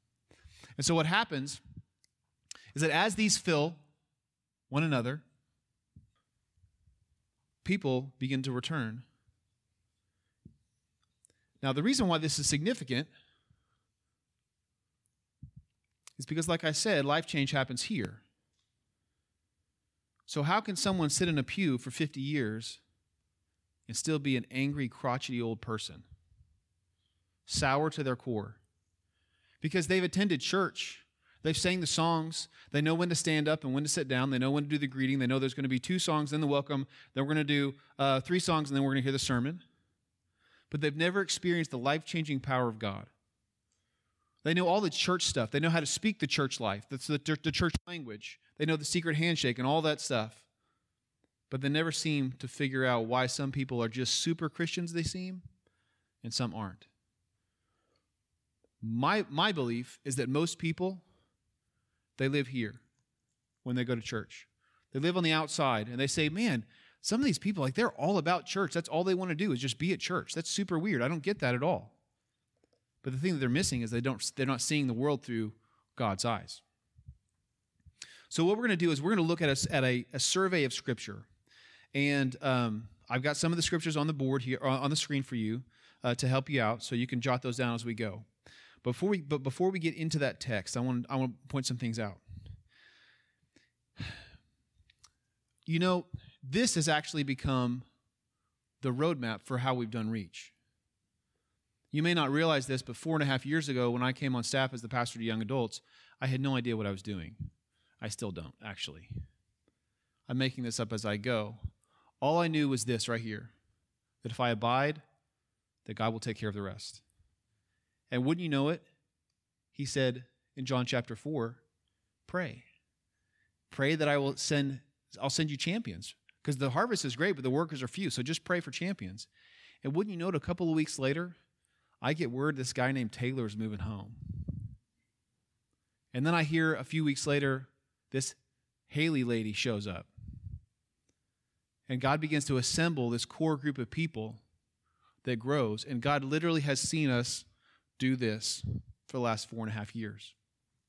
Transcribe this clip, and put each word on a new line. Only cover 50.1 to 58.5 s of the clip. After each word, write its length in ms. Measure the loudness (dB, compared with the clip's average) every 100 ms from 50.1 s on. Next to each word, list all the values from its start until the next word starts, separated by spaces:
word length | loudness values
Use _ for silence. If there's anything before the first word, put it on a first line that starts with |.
| -2 -2 -8 _ _ _ _ _ _ _ _ _ _ -8
But 100 | -4
they 80 | 0
never 240 | 2 0
seem 400 | 0 0 0 0 -4
to 100 | -10
figure 380 | -4 -2 2 2
out 180 | 2
why 220 | 2 0 0
some 260 | -2 -4
people 300 | -2 -2 0
are 60 | -2
just 260 | 0 0
super 340 | 0 0 -2 -4
Christians, 460 | -4 -4 -4 -4
they 80 | -2
seem, 400 | -4 -4 -8 -10 -16 _ _ _ _ _ _ _
and 100 | -8
some 220 | -4 -4
aren't. 320 | -4 -8 -10 -20 _ _ _ _ _ _ _ _ _ _ _ _ _ _ _ _